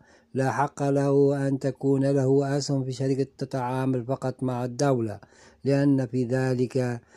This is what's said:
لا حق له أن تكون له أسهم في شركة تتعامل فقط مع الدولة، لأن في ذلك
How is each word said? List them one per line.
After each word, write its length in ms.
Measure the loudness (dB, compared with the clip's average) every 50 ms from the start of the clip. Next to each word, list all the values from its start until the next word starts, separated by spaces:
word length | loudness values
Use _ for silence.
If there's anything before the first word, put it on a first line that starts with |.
| -8 _ -20 _ _ _ -4
لا 180 | -2 -2 0 0
حق 300 | 0 -2 -2 -2 -2 -2
له 680 | 0 0 2 2 2 4 4 4 4 2 0 0 -2
أن 100 | -2 -2
تكون 460 | -2 -4 -4 -2 0 0 2 2 2
له 540 | 2 2 2 2 4 4 2 2 2 -2 -2
أسهم 260 | -2 -2 -2 -2 -2
في 80 | -4 -4
شركة 340 | -4 -2 0 0 0 -2 -4 _ -8
تتعامل 680 | -8 -6 -6 -4 -4 -4 -2 -2 -2 0 -2 -2 -2
فقط 380 | -4 -4 -4 -4 -6 -4 -4 -4
مع 220 | -4 -4 -4 -4
الدولة، 560 | -6 -2 0 2 2 2 0 -2 -4 -6 -10 -16 -20 _ -20 -20 -20 -20 _ -2
لأن 420 | 0 2 4 4 4 4 2 2
في 180 | 0 -2 -2 -2
ذلك 760 | 0 0 0 0 0 0 0 -2 0 0 -2 -2 -2 -4 -6 -10 _ -20